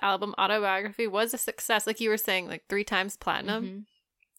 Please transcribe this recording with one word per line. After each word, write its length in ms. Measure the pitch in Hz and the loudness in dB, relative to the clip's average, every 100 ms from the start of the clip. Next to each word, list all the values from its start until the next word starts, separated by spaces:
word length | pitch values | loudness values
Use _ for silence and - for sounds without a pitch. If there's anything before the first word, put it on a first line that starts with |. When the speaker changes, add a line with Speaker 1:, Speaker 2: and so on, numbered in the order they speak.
Speaker 1:
album, 320 | 202 190 208 - | 0 2 0 0
Autobiography, 680 | 190 214 202 190 208 202 226 | 2 4 2 0 -2 -2 0
was 280 | 196 233 | 2 0
a 40 | 208 | 0
success. 480 | - - - 220 - | -4 -4 0 2 2
Like 140 | 220 | 0
you 100 | 226 | 2
were 60 | 214 | 2
saying, 320 | - 185 180 | 2 0 -2
like, 160 | 165 - | -8 -4
three 160 | 202 | -2
times 320 | 208 196 190 - | 0 0 0 -4
platinum. 480 | - 165 - 214 | -2 -2 -2 -4
Speaker 2:
Mm-hmm. 140 | 190 190 208 _ _ _ _ | -4 -8 -14 _ _ _ _